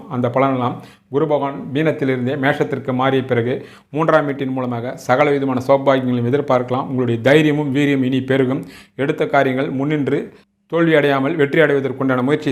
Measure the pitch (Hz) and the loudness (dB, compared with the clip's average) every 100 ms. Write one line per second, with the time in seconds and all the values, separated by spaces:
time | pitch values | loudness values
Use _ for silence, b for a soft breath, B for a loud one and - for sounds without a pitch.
0 | - 127 123 131 135 127 123 - B B | -8 -4 -2 0 0 0 -4 -6 B B
1 | _ 135 156 147 139 143 - 127 160 135 | _ -2 0 0 -2 -6 -6 -2 0 0
2 | 135 131 123 147 135 143 139 131 120 127 | -2 -2 -2 0 0 0 -2 -4 -4 -2
3 | 135 135 120 120 117 135 B B _ 139 | 0 0 0 -2 -2 -4 B B _ -2
4 | 160 160 147 139 135 131 123 117 120 135 | 2 2 2 -4 -4 -4 -4 -6 -6 -8
5 | - 131 147 143 135 127 - 139 139 131 | 0 2 4 2 0 -2 2 2 4 2
6 | 127 123 120 139 139 127 120 127 160 127 | 0 -2 0 0 2 0 0 -4 -4 -2
7 | 123 117 117 151 156 143 147 131 143 139 | -2 0 4 4 4 0 -2 0 0 0
8 | 127 131 127 135 131 135 B B B - | 0 -2 0 0 0 -2 B B B -6
9 | 139 151 156 143 135 131 151 131 139 156 | -4 -2 0 2 2 0 -2 -2 -2 -2
10 | 135 - - B _ _ _ 165 165 156 | 0 -2 -4 B _ _ _ 0 4 4
11 | 143 139 135 165 143 156 151 143 131 127 | 4 2 0 0 2 4 4 2 -2 -2
12 | 135 127 127 151 151 | 0 0 2 0 -2